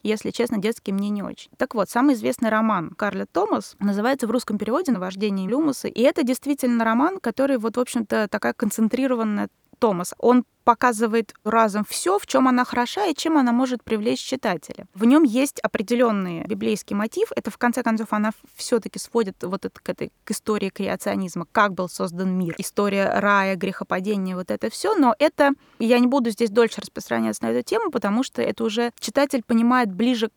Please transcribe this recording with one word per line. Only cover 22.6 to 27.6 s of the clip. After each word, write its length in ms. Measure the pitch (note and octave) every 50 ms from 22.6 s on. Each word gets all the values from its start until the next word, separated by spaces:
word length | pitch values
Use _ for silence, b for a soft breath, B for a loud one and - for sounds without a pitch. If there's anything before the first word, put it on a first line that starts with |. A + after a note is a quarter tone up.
| - - _ - G3+ G3+ G3 G3 G3 - - G3+
рая, 360 | G3+ G#3 G3+ G3+ F#3+ F#3+ F#3+
грехопадения, 800 | F3 - F#3+ F#3+ - F#3+ _ F3+ F#3 F#3 G#3 G#3+ G3 F#3+ F#3 F#3
вот 160 | F3+ F#3 -
это 180 | G#3 - - A3+
все. 240 | - - - F#4+ A4
Но 200 | F#4 C#4 A#3+ A3 _
это, 340 | D4 D#4+ _ - D4 C#4 C#4 b b b b b
я 180 | A3+ A3 B3 B3
не 60 | B3
буду 220 | B3 C4 C#4+ A#3 A#3
здесь 220 | G#3 - A#3 A3
дольше 300 | G3 A#3+ A#3 A3+ - -
распространяться 600 | - - _ - - - A#3 A#3 A3+ A3 G#3+ - -
на 60 | A3+
эту 120 | A3+ B3